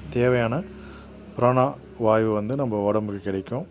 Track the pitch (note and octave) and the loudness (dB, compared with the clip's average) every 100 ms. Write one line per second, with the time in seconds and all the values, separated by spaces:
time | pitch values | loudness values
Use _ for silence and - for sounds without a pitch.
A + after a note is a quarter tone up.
0 | - B2 B2 B2 A2+ B2 - - - - | -6 0 2 2 2 -2 -6 -14 -18 -18
1 | - - - - A#2+ B2+ C3 - - - | -20 -20 -10 2 4 4 2 -2 -16 -2
2 | A2 A2 A2 G#2+ G#2+ C#3 B2+ G#2 G2+ G#2+ | 4 4 4 0 -2 -4 -2 0 0 0
3 | G#2 G2+ G2 F#2+ - A#2 - | -2 -6 -4 -6 -4 -8 -8